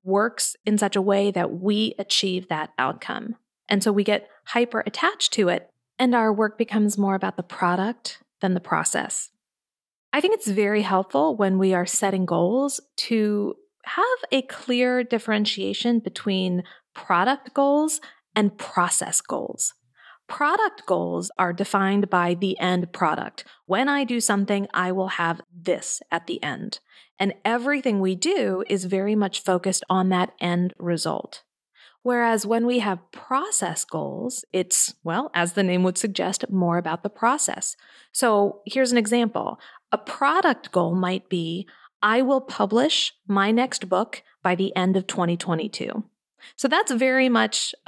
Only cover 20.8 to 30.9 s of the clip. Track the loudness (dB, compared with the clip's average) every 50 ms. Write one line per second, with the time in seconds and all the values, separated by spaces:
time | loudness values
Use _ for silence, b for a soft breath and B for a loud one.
20.8 | -4 -2 0 0 0 -2 -2 -4 -4 -4 -2 -2 -2 0 0 -2 -2 0 0 2
21.8 | 2 2 2 2 2 2 2 2 2 2 0 0 0 -2 -2 -2 0 0 0 0
22.8 | 0 -2 -2 0 0 0 0 -2 -4 -8 -10 -14 B B B B B -2 0 0
23.8 | 2 2 0 0 0 0 0 0 0 0 0 0 2 0 0 0 -2 -2 -4 -2
24.8 | -2 -2 -2 -2 -2 -4 -2 -2 -2 -2 -2 -4 -8 _ -20 -8 -4 -2 -2 -2
25.8 | -4 -6 -8 -8 -6 -6 -6 -6 -4 -6 -8 -6 -6 -8 -8 -8 -10 -10 -12 -14
26.8 | b b b b b b b -4 -2 -2 -2 -2 -2 -2 -2 0 0 -2 -2 0
27.8 | 0 0 0 2 0 0 0 0 -2 0 0 0 0 0 -2 -2 -2 -2 -2 -2
28.8 | -2 -2 -2 -2 0 0 2 2 0 0 -2 -4 -2 0 0 0 0 -2 -2 -2
29.8 | -2 0 0 2 2 2 2 2 0 -2 -4 -4 -2 0 0 0 0 0 -2 -4
30.8 | -4 -4